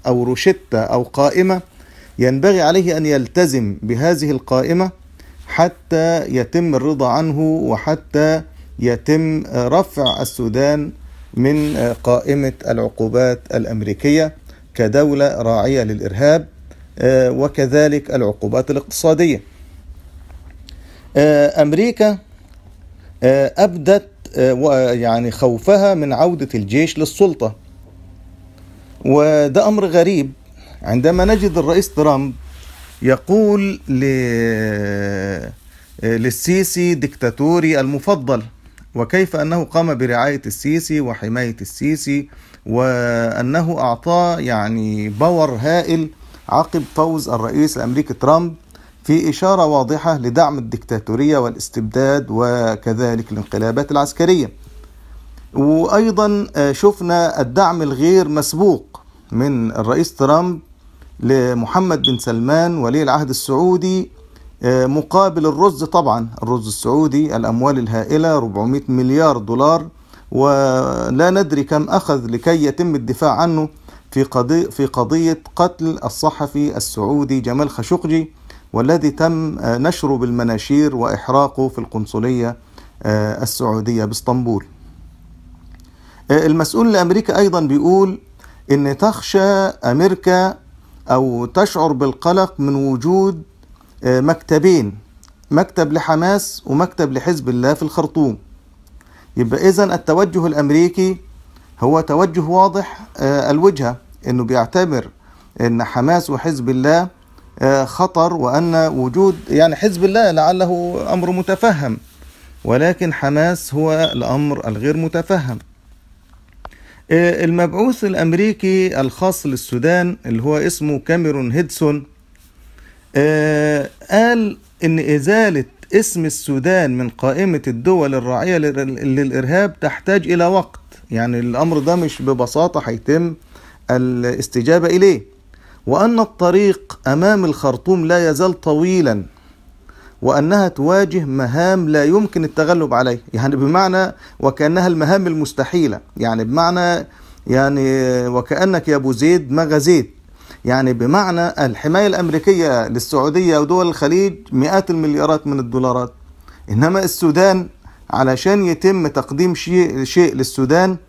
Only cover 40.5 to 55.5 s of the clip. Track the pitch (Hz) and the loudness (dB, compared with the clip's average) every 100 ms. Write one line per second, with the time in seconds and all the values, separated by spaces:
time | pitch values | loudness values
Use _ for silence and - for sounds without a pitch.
40.5 | - 139 165 160 151 131 113 107 120 120 | -8 -4 -4 -2 -4 -4 -6 -6 -4 -4
41.5 | 110 101 - 143 151 - 139 143 - - | -8 -14 -6 -4 -4 -4 -4 -6 -18 -20
42.5 | - - 117 131 123 120 117 113 113 123 | -20 -4 -2 0 0 -2 -2 -2 -2 -2
43.5 | 156 165 160 127 117 165 175 175 170 127 | -2 -2 -2 -2 -2 0 0 0 -2 -2
44.5 | 120 104 113 107 107 107 104 160 170 151 | -2 -2 -4 -4 -4 -6 0 0 2 0
45.5 | 120 139 170 165 165 151 - - - - | 0 0 0 0 -2 -4 -10 -20 -20 -2
46.5 | 139 160 165 117 - 160 160 - 120 113 | -2 0 -4 -6 -2 -2 -2 -4 -4 -2
47.5 | 143 151 127 120 127 147 120 131 160 170 | 0 -2 -2 -4 -4 -4 -2 2 2 0
48.5 | 160 _ - - - - 160 170 143 190 | -8 _ -20 -20 -16 0 0 0 0 0
49.5 | 190 160 147 123 151 165 151 123 120 143 | 2 2 2 0 -2 -2 -2 0 2 2
50.5 | 143 113 113 - 113 104 110 143 147 120 | 0 -8 -10 -6 -6 -4 -2 0 0 0
51.5 | 113 - - 110 131 135 143 123 110 120 | -6 -10 -8 -4 0 2 0 -2 -2 0
52.5 | 123 113 110 120 113 123 113 110 107 101 | 0 -2 -2 -4 -2 -2 -2 -6 -10 -6
53.5 | 104 110 120 143 143 143 - 170 185 117 | -4 -2 -2 0 0 -2 0 2 2 0
54.5 | - - - - - - - - - - | -8 -20 -20 -20 -20 -20 -20 -20 -20 -10